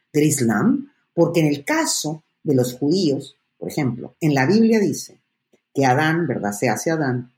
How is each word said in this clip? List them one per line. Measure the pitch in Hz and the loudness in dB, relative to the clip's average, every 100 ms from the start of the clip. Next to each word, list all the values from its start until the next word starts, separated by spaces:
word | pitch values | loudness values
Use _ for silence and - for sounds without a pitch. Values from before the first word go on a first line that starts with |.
| _ | _
del | 147 | 0
islam, | 156 139 113 107 202 285 - _ _ | 2 2 0 2 2 0 -4 _ _
porque | 175 165 175 | 0 2 2
en | 151 | 0
el | 143 | 0
caso | - 320 302 - 151 156 _ _ | -2 -2 -2 -4 -6 -10 _ _
de | 156 | -2
los | 131 123 | 0 0
judíos, | - 147 190 151 135 - _ _ - | -2 -2 0 0 -2 -6 _ _ -14
por | 87 | -8
ejemplo, | 160 127 - - - | -4 -4 -4 -12 -2
en | 160 | 0
la | 135 135 | 2 2
Biblia | 220 226 220 | 4 4 4
dice | 175 - - - _ _ _ _ _ | 0 -4 -10 -20 _ _ _ _ _
que | 139 135 | 0 2
Adán, | 135 156 165 165 | 2 2 0 -2
¿verdad? | - 101 | -2 -4
Se | - 123 | -2 -2
hace | - 165 | -2 -2
Adán, | 160 135 127 - | -2 0 -2 -6